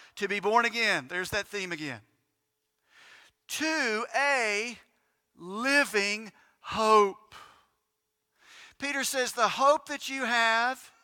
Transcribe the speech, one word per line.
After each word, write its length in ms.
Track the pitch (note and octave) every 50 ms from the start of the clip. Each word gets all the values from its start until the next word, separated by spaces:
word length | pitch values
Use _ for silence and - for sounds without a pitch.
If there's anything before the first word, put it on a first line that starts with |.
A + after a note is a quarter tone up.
| - - _
to 120 | - G3+
be 120 | F#3+ G3+ G3+
born 260 | F3+ G#3 A3 A#3+ A#3
again." 420 | A#3 A3 A#3 A3+ G#3 F#3+ D#3+ B2+
There's 220 | C3 F3 F3+ F#3 -
that 160 | - G#3 G3
theme 240 | - - G3+ F#3+ F3+
again. 300 | E3+ D3+ D3+ C#3+ B2 G#2+ - _ _ _ _ _ _ _ _ _ _ _ _ _ _ _ _ _ _ - - - - - - - _ _ _
"To 600 | - - - D4+ D#4+ D#4+ D#4 C4+ A#3 G#3+ G#3+ - - -
a 640 | B3+ C#4 C#4+ C#4 B3+ A#3 G#3+ G#3 G3+ A3 A#3+ A3+ - - _ _ _ _ _ _ _ _ _ _
living 960 | - E3 F3+ F#3+ G#3+ A#3+ C4+ C#4 C#4+ C#4 F#3+ G#3+ G#3 G3 G3+ G#3 G#3+ A3 G3+ - _ _ _ _ _
hope." 760 | - - - G#3+ A3 G#3+ A3 G#3+ G#3 G3 F#3+ - _ _ - - - - - _ _ _ _ _ _ _ _ _ _ _ _ _ _ _ _ _ _ - - - - - - _
Peter 240 | C#4 C#4 C#4 C#4 B3+
says 300 | - - C4 B3+ A3+ -
the 160 | B3 A3+ G3
hope 380 | - A3 C4+ C#4 D4+ D#4 -
that 220 | - D4 C4+ - -
you 160 | C4+ C4+ B3+
have 640 | A3+ A#3+ A#3 A3+ A3+ A3+ A3+ A#3 B3+ C4 B3 - - _ _